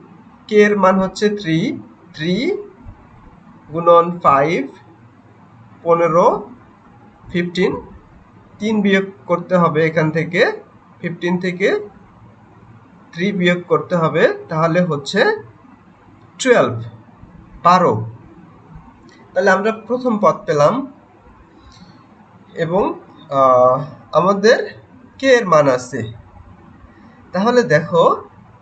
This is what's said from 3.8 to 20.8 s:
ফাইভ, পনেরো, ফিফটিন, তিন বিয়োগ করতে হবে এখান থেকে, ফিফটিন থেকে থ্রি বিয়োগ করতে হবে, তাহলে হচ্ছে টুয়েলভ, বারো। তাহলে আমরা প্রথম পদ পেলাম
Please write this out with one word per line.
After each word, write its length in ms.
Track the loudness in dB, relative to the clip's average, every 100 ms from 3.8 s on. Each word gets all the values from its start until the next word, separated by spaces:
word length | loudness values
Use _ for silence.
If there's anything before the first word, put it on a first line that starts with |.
| 4 4 4 0
ফাইভ, 420 | 0 2 2 -2 -6 -14 -20 -20 -20 _ _ _ -20 -20 -20 -8
পনেরো, 440 | 0 2 4 4 2 0 -6 -20 -20 _ _ -20 -20 _ -10
ফিফটিন, 440 | -6 -6 -2 -2 -2 -12 -20 -20 -20 _ -20 -20 -8
তিন 220 | -4 0
বিয়োগ 240 | 0 0 -2 -10 -6
করতে 300 | -6 -2 0
হবে 240 | 0 0 -2
এখান 220 | 0 -2
থেকে, 300 | -2 -4 -2 -2 -2 -14 _ _ -14
ফিফটিন 340 | -12 -8 -4 -4
থেকে 280 | -4 -4 -2 -2 -6 -18 -20 -20 -20 -20 _ -20 -20 -20 _ -20 -18
থ্রি 140 | -6 -4
বিয়োগ 280 | -2 0 -2 -2
করতে 280 | -4 -2 -2
হবে, 280 | 0 2 0 0 -8
তাহলে 300 | -2 0 0
হচ্ছে 400 | -2 -4 -6 -2 0 -2 -8 -20 -20 -20 _ _ _ -20 -20 -6
টুয়েলভ, 360 | 2 2 2 -4 -12 -18 -20 -20 -20 -20 -20 -4
বারো। 520 | 2 2 2 -2 -6 -14 -20 -20 -20 -20 -20 -20 -20 -20 -20 -20 -10 -2
তাহলে 160 | 0
আমরা 200 | 2 0
প্রথম 480 | -4 -6 -4 -2 0
পদ 140 | 0 0 -2
পেলাম 480 | 2 2 0